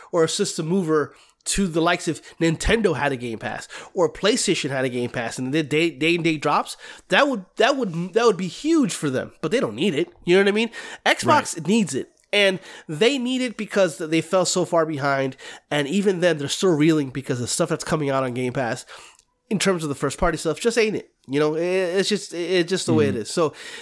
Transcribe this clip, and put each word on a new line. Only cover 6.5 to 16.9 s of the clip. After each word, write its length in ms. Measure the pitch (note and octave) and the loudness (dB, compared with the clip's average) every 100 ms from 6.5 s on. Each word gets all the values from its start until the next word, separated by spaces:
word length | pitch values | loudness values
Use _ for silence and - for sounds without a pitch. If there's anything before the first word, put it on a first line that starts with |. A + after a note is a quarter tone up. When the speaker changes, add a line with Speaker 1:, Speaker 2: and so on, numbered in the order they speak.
| E3+ C4 - - - - | 0 -2 -10 -16 -20 0
Speaker 1:
That 200 | F#3 C#4+ | 4 4
would, 160 | B3 F3+ - | 0 -6 2
that 200 | A3+ C#4 | 2 2
would, 380 | A3+ D#3+ F3+ | -2 -4 -2
that 100 | G3+ | 2
would 140 | A#3 E3+ | 2 2
be 100 | F3+ | -4
huge 460 | - D4 E4 A3+ | -6 0 2 2
for 160 | - D3+ | 0 -2
them, 220 | B2+ A2+ - | -2 -4 -6
but 80 | D#3 | -2
they 100 | A3+ | 0
don't 160 | C#3 G#2+ | -2 0
need 180 | F#3+ | 0
it. 140 | D3 E3+ - | 0 -2 -4
You 120 | - F3+ | 2 4
know 40 | |
what 40 | G3 | 4
I 40 | |
mean? 180 | G#3 A3+ - - - | 2 -2 -4 -14 -4
Xbox 520 | - D#4 - D4+ - - | 0 0 4 2 2 -6
Speaker 2:
Right. 100 | D#3 | 0
Speaker 1:
needs 260 | A3+ G3+ | 2 2
it. 160 | C3 - _ _ | -2 -8 _ _
And 260 | G3+ G3 F#3 - - - | 2 2 0 -8 -18 -12
they 300 | D3+ A3+ C#4 | 0 2 2
need 240 | B3 B3+ | -2 -2
it 140 | B3+ G#3+ | -2 -4
because 420 | G#3 G#3 F#3 - | -4 0 0 0
they 220 | D#3+ E3 | -2 -2
fell 220 | D#3+ F#3+ E3+ | 2 0 2
so 180 | F#3 | 0
far 200 | E3 E3+ D#3+ | 2 2 0
behind. 500 | D3+ C#3+ C3+ C3+ - - - _ | 0 0 0 0 -4 -16 -20 _
And 160 | D3 C#3+ | -2 0
even 340 | F#3+ G3+ F#3 | 2 2 2
then, 180 | F3 D#3 | 2 2
they're 100 | C#3+ | -2
still 260 | - G3 | 0 2
reeling 360 | D#3 D#3 | 4 4